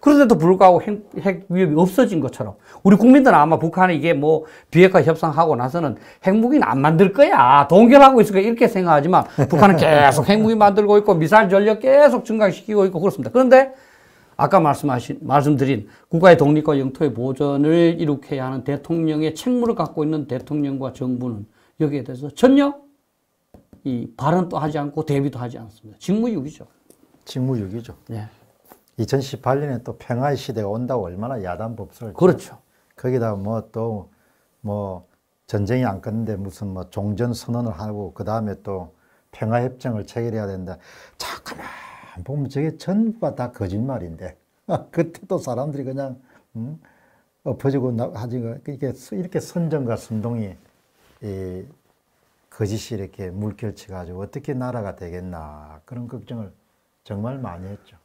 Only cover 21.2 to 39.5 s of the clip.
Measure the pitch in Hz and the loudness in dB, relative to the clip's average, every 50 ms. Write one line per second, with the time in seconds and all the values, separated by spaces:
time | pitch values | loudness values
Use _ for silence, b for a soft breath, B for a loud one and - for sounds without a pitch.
21.2 | 123 127 113 104 101 _ _ _ _ _ _ _ 160 147 147 139 123 - 131 123 | -6 -8 -8 -10 -12 _ _ _ _ _ _ _ -4 -2 -2 -6 -8 -10 -12 -12
22.2 | 143 147 139 - - 262 269 277 285 285 294 - _ _ _ _ _ _ _ _ | -12 -14 -6 2 4 4 6 4 2 0 -2 -8 _ _ _ _ _ _ _ _
23.2 | _ _ _ _ _ _ _ - _ _ - _ _ 139 127 120 117 - - - | _ _ _ _ _ _ _ -20 _ _ -20 _ _ -8 -8 -8 -8 -10 -12 -6
24.2 | 127 147 165 - 185 - - - 147 156 147 156 143 147 139 156 151 - 143 139 | -2 -2 0 0 -2 -4 -6 -6 -6 -6 -6 -6 -8 -6 -6 -8 -4 -2 -2 -2
25.2 | 139 143 123 120 123 120 113 117 113 107 _ _ _ 110 107 _ - - 190 214 | -2 -4 -6 -8 -12 -12 -12 -14 -18 -20 _ _ _ -20 -20 _ -4 -4 -2 -2
26.2 | 226 247 220 170 131 151 151 - - _ _ _ _ _ _ _ _ _ _ _ | 0 -2 -4 -6 -8 -10 -14 -18 -20 _ _ _ _ _ _ _ _ _ _ _
27.2 | _ - - 135 127 131 131 117 101 92 98 117 117 - - _ _ _ 120 110 | _ -12 -8 -4 -4 -2 -2 -4 -4 -8 -10 -12 -14 -16 -20 _ _ _ -12 -12
28.2 | 107 110 _ _ _ _ _ _ _ _ - _ _ _ _ - 113 107 - 139 | -12 -14 _ _ _ _ _ _ _ _ -20 _ _ _ _ -8 -6 -2 -2 -4
29.2 | 127 - - - - 123 131 139 147 147 131 117 120 - 110 - - - 123 120 | -4 -6 -12 -8 -4 -4 -2 -2 -4 -6 -8 -8 -10 -12 -16 -16 -10 -8 -6 -4
30.2 | 131 147 143 120 - - 123 113 104 98 104 117 123 123 135 120 98 85 90 92 | -4 -4 -4 -6 -8 -8 -8 -6 -6 -6 -6 -6 -6 -6 -6 -6 -6 -8 -10 -10
31.2 | 107 123 135 120 95 90 87 87 107 113 117 104 101 - _ _ 120 110 95 - | -10 -10 -10 -10 -8 -10 -10 -10 -10 -12 -12 -14 -16 -18 _ _ -16 -16 -4 2
32.2 | 165 185 151 110 - - - - _ _ _ _ _ _ _ - - 127 127 127 | 2 2 2 0 -6 -18 -20 -20 _ _ _ _ _ _ _ -10 -6 -4 -4 -2
33.2 | 113 113 107 98 98 101 113 113 104 _ _ 113 113 117 110 104 90 _ _ _ | -4 -4 -6 -6 -6 -6 -6 -8 -8 _ _ -10 -8 -8 -8 -10 -12 _ _ _
34.2 | _ _ _ _ _ _ _ _ _ 107 101 104 101 98 92 90 _ _ _ _ | _ _ _ _ _ _ _ _ _ -8 -8 -8 -8 -10 -12 -14 _ _ _ _
35.2 | _ _ _ _ _ _ - 107 101 95 120 127 127 113 98 95 - 113 107 113 | _ _ _ _ _ _ -6 -6 -4 -2 -2 -2 -2 -4 -6 -8 -10 -10 -8 -8
36.2 | 117 110 107 92 98 98 92 - 107 101 92 92 90 - - - 98 104 104 92 | -6 -8 -8 -10 -10 -14 -14 -12 -12 -12 -12 -12 -14 -12 -10 -8 -6 -6 -4 -4
37.2 | 123 123 120 117 - - 117 120 120 113 107 78 107 110 104 104 101 90 - - | -4 -6 -6 -8 -8 -8 -8 -6 -6 -8 -10 -10 -12 -12 -10 -10 -12 -12 -12 -12
38.2 | 92 92 107 113 110 104 98 95 _ - 98 92 90 82 _ _ _ _ _ _ | -8 -6 -6 -6 -6 -8 -10 -12 _ -12 -12 -10 -12 -14 _ _ _ _ _ _
39.2 | _ _ _ - - 110 | _ _ _ -10 -6 -4